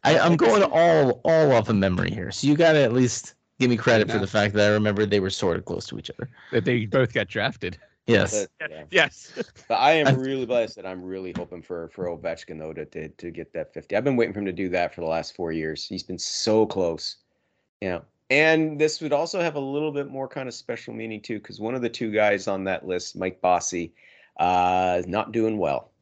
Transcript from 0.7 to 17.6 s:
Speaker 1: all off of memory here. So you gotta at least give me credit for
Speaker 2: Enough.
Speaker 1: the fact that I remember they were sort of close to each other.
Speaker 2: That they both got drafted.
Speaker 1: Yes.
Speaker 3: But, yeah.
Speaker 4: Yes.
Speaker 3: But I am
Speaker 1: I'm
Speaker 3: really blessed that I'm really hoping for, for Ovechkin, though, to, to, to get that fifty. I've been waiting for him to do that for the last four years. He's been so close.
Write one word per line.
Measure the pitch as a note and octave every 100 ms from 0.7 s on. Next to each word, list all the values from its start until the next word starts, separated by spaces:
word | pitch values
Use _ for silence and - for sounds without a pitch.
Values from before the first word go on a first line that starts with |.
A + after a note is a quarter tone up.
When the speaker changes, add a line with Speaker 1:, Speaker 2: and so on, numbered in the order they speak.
| E3 E3+ D#3+ C3+ A#2+
Speaker 1:
all | - D#3+ D3
off | A#2+ A2
of | G#2
memory | F#2+ F2+ F2+
here. | - -
So | - C#3
you | D3
gotta | E3 D#3
at | B2+
least | B2 B2+ - - _ _ _
give | B2+
me | A#2
credit | B2+ A2+ G2+
for | G#2+
Speaker 2:
Enough. |
Speaker 1:
the | F#2+
fact | G#2+ G#2
that | G#2 G#2
I |
remember | G#2 G#2 G2+ G#2+
they | G#2
were | F#2+
sort | - F#2+ E2+
of |
close | F2+ F2 -
to | -
each | -
other. | - - - -
Speaker 2:
That | A#2+
they | A#2+ A#2+ G#2+
both | C3+ B2
got | B2 G#2
drafted. | A2 G#2 - F2+ F2 _ _ -
Speaker 1:
Yes. | A2 F2+ G#2+ G2 _
Speaker 3:
But, | D3+
yeah. | D#3 D3+
Speaker 4:
Yes. | F3 C#3+ - - - - - _
Speaker 3:
But | A2+
I | C#3
am | D#3+ C#3
Speaker 1:
I'm | C3
Speaker 3:
really | C3 C3+
blessed | A#2+ A#2+ A2 -
that |
I'm | F#2 F2+
really | F#2 F#2+ F#2
hoping | F2+ E2+ F2
for, | E2 F2 E2
for | - F2
Ovechkin, | E2+ F2 E2 - D#2+
though, | D#2
to, | D#2+ D2+
to, | D#2+ D#2
to | - F2
get | E2+ D#2+
that | E2 D#2
fifty. | - - G2
I've |
been | C3 B2+
waiting | G2+
for | G2+
him | G2
to |
do | F2 F#2
that | F2+ F2
for | -
the | E2
last | E2 E2
four | - E2+
years. | E2 D#2 D2+ -
He's | F#2+
been | - F2+
so | - - A2 A2 A2
close. | G2 F2 D#2+ - - _ _ _ _